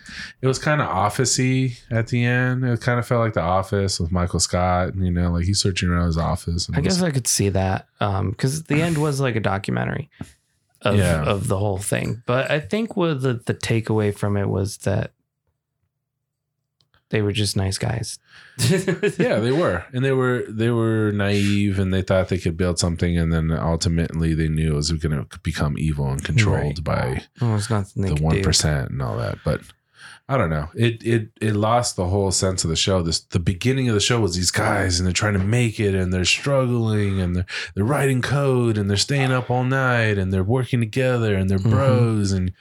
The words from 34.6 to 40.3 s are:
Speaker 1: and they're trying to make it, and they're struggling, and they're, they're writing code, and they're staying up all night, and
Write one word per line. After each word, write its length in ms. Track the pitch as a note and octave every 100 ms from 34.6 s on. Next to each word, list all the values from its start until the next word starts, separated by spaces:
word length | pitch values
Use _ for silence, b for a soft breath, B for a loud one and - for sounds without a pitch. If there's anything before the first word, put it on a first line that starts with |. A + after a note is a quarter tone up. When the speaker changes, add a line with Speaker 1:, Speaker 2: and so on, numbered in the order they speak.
| G#2+ G#2 F#2+ F2+
Speaker 1:
and 80 | F2+
they're 60 |
trying 220 | F2 G#2+ G2+
to 40 |
make 400 | F#2+ A#2+ A#2+ G#2+
it, 160 | G2+ F#2+
and 160 | F#2
they're 120 | F#2 F2+
struggling, 960 | - C#3+ C#3 B2+ A#2+ A2 G#2+ G2+ F#2+
and 120 | F2+
they're, 120 | F2+ F2+ B B -
they're 100 | G#2
writing 360 | C#3+ C#3 B2+
code, 560 | A#2 C#3 C#3 B2+ A#2+ G#2+
and 120 | G2+
they're 80 | G2+
staying 340 | - C#3 C3
up 180 | B2+ A#2+
all 140 | B2
night, 540 | B2+ C3+ B2+ A#2+ A2 G2+
and 160 | F#2